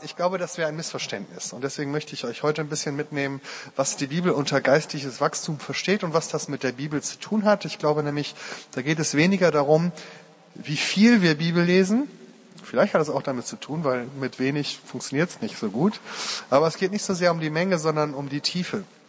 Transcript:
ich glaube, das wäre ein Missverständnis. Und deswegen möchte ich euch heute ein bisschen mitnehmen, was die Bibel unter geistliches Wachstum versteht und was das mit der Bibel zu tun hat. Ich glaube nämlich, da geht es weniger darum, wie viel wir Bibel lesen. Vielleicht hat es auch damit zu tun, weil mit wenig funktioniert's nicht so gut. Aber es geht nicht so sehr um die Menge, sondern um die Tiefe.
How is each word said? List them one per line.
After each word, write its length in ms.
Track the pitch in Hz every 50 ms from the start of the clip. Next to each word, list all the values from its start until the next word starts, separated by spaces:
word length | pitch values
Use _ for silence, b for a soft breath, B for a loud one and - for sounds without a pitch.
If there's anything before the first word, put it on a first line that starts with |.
ich 160 | 156 156 -
glaube, 220 | - 175 180 190 180
das 180 | 175 160 -
wäre 140 | 170 165 151
ein 60 | 151
Missverständnis. 760 | 160 165 - - 127 - - - 101 98 - - - - -
Und 120 | - 120 131
deswegen 260 | 139 - - 147 139
möchte 240 | 143 151 147 - 143
ich 100 | - -
euch 180 | 120 117 -
heute 200 | - 147 151 160
ein 80 | 156 143
bisschen 260 | 156 - - 156 139
mitnehmen, 460 | 143 147 - 151 143 139 135 139 139 B B B B B B B
was 220 | - 135 - - -
die 80 | 139
Bibel 260 | 131 147 175 175 180
unter 300 | 127 139 143 - 160 -
geistliches 580 | - 127 139 156 156 - - 151 135 135 117 -
Wachstum 380 | 143 160 - - - - 156 135
versteht 420 | - - 139 - - 180 196 214
und 120 | 190 165 151
was 140 | 165 156 -
das 200 | - 151 - -
mit 140 | 143 131
der 100 | - 127
Bibel 300 | 120 123 143 151 151 143
zu 160 | - - - -
tun 260 | - - 208 220 202
hat. 220 | 214 208 196 -
Ich 120 | 165 - -
glaube 240 | - 151 151 151
nämlich, 320 | 147 147 143 147 139 - B B B B B B B B
da 100 | - 131
geht 180 | 127 147 160 151
es 160 | - - -
weniger 340 | 143 160 185 196 180 180 165
darum, 400 | 151 147 139 143 156 160 170 180 170 B B B B B B B B - - - _
wie 220 | - - - 160
viel 460 | - - - - 190 214 233 240 214
wir 120 | 180 165 156
Bibel 300 | 143 160 170 170 175 175
lesen. 440 | 175 180 190 190 185 214 247 294 285 - - - - - - - - - -
Vielleicht 320 | - - - 123 185 208 -
hat 80 | 180
es 80 | 151 151
auch 120 | 131 165
damit 220 | - 143 131 123 113
zu 120 | - 120
tun, 260 | - - - 143 170
weil 240 | 160 135 127 123 120 123 139 135
mit 180 | 135 123 - -
wenig 400 | 127 135 147 147 139 - - - -
funktioniert's 540 | - - 123 - - 135 143 170 175 - -
nicht 180 | 117 104 - -
so 120 | 117 104
gut. 280 | 92 123 165 214 214 - B B B B B B B B B B
Aber 180 | 127 139 156 165
es 80 | 156
geht 160 | - - 185
nicht 120 | 202 208 -
so 80 | -
sehr 200 | 190 170 180 175
um 80 | 165 170
die 100 | 160 156
Menge, 300 | 151 160 180 190 185 160
sondern 340 | 151 160 151 151 151 147 139
um 140 | 139 143 135
die 120 | 139 147
Tiefe. 440 | - - - 175 180 - - 214 185 - - - _